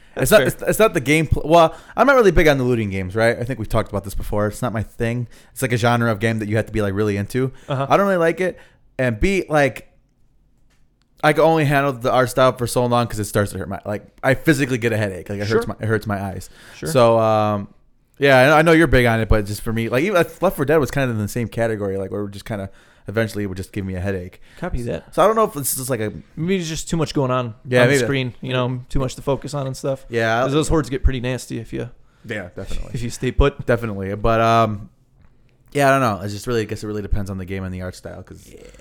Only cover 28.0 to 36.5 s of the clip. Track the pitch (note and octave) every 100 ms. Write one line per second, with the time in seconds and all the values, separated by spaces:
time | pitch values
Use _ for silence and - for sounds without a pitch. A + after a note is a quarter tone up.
28 | A#2 C3+ B2+ - C3 B2+ B2 B2+ B2+ C#3
29 | C3 - - C3 C3+ D3 C3+ B2+ C#3+ C3+
30 | - A#2 A2+ A2+ C3+ C#3+ D3 D#3+ C3 C3
31 | - C3 B2 B2 - B2 A2+ B2+ A#2+ -
32 | _ _ A2 G#2+ F2+ - G2 - - A2+
33 | A2+ - B2+ - C#3+ - - A2+ A2+ G2
34 | F#2+ G#2 A#2 A2+ A2+ A2+ A2 G#2 G#2+ _
35 | _ _ _ _ _ _ _ C#3+ C#3 C3+
36 | B2 F#2+ G2+ G2+ B2